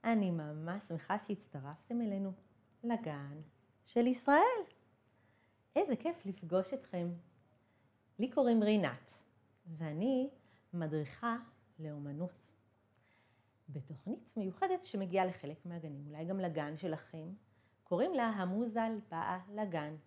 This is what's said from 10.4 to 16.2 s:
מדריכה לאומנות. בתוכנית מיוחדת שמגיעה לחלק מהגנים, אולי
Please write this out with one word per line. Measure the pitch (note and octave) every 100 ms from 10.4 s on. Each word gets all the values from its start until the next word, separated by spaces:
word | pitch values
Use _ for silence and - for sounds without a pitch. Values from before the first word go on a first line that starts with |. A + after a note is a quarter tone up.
| _ _ _
מדריכה | F3 D#3 D3+ C#3+ - A#3 A#3 - - _ -
לאומנות. | D#3 D3 C#3+ C#3+ F3+ - _ _ _ _ _ _ _ _ _ _ _ _ -
בתוכנית | C#3+ - D3+ - - - -
מיוחדת | F#3+ F#3 F#4+ F#4
שמגיעה | - G#3 F#3+ F#3
לחלק | F#3 F3+ C#3+ D#3 F3
מהגנים, | E3+ D#3 C#3 D3
אולי | D3+